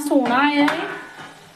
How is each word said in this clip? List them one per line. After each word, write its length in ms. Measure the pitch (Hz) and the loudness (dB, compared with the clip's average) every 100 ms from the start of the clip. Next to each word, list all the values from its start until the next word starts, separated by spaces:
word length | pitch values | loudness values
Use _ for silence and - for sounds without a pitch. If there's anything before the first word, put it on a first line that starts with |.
| - | 2
ਸੋਹਣਾ 260 | 285 240 | 2 2
ਆਇਆ 280 | 247 294 294 | 2 2 4
ਹੈ। 160 | 294 320 392 - - - - - - | 2 0 -6 -10 -14 -18 -18 -20 -20